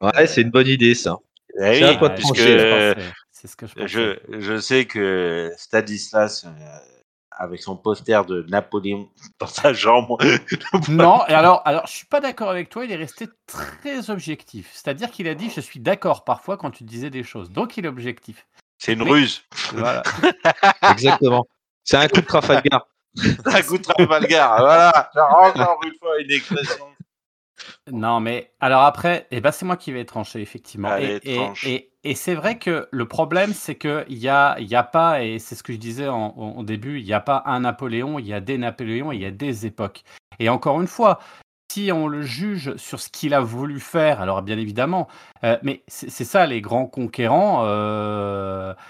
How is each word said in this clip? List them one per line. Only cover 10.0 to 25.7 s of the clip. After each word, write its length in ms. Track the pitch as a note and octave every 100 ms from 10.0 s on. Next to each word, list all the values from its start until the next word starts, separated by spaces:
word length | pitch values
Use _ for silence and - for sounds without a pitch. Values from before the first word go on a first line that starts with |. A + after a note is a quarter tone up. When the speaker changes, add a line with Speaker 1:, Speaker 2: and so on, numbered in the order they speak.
| A#2 A#2 D3 A#2+ -
Speaker 2:
<laughs> 360 | E3+ - F#3+ D3+
Speaker 3:
Non, 380 | D#3+ F3 A3+ F#3
et 60 |
alors, 260 | D#3 E3+ F3+ D3+
alors, 200 | D3 -
je 60 |
suis 140 | - -
pas 140 | D4
d'accord 280 | C4+ - G#3+
avec 220 | F3+ E3+
toi, 160 | A3+ B3
il 60 |
est 40 | F3
resté 320 | D#3 - A3+ _ _
très 640 | - D2 D2+ D4 C4+ G#3+
objectif. 640 | G3+ D#3+ D#3 _ A2 F2+
C'est-à-dire 380 | - - C#3 A#3
qu'il 180 | - E3
a 60 |
dit, « 160 | D3+ A3
Je 60 | E3+
suis 200 | - -
d'accord 440 | A#2+ G3 F3+ C#3+
parfois 320 | - A#2 - F#3+
quand 140 | D3+
tu 140 | -
disais 260 | A2+ A#2 C#3+
des 120 | C3
choses. » 280 | A#2+ A#2 F2
Donc, 240 | G#2+ A#3 -
il 80 |
est 40 | E3+
objectif. 580 | B2+ A#2+ A#2+ - G#2+ _ _ _ _
Speaker 2:
c'est 160 | -
une 100 | A2+
Speaker 3:
Mais 60 | A#2
Speaker 2:
ruse. 320 | D3 B2+ - - - -
Speaker 3:
Voilà. 280 | G#2+ A#2 B2 - - F4+ - E3 - G3 -
Speaker 1:
<laughs> 100 | G3
Exactement. 540 | A2+ C3 D3 C3+ B2 B2 _ _ _
C'est 140 | - C#3
un 100 | D3+
coup 140 | G3
de 40 | E3+
Trafalgar. 600 | D#3+ - C3 C#3+ C3+ - _ _
Speaker 2:
<laughs> 300 | - - -
Un 180 | - A3+
coup 140 | F3 F3+
de 60 |
Trafalgar, 760 | - - E3+ D#3 D3 D#3+ C3+ A2
voilà. 520 | C3 E3 E3+ D#3 C3 D3 C#3 D#3+
Encore 360 | F#3+ F#3 F3+